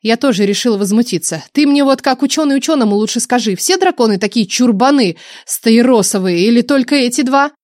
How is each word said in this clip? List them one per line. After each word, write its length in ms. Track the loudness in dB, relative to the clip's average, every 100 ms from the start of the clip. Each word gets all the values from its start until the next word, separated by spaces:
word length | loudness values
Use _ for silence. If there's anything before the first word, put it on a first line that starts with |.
Я 160 | -2 0
тоже 280 | 0 0 0
решила 320 | 0 -2 -2
возмутиться. 640 | 0 0 0 -2 -6 -8 -6
Ты 120 | 0 2
мне 180 | 2
вот 180 | 2 0
как 200 | 0 -2
ученый 360 | -2 -2 0 0
ученому 380 | 0 0 0 0
лучше 240 | -2 -4
скажи, 360 | -2 -2 -2 -4
все 220 | -2 0
драконы 420 | 0 0 0 0
такие 260 | -2 -2 -2
чурбаны 720 | 0 0 2 2 2 0 -4 -14 -20 -12
стаиросовые 920 | -4 2 4 4 2 2 -2 -2 0 2
или 160 | 2
только 340 | 2 0 0 0
эти 260 | 0 -2
два? 300 | 0 0 -2 _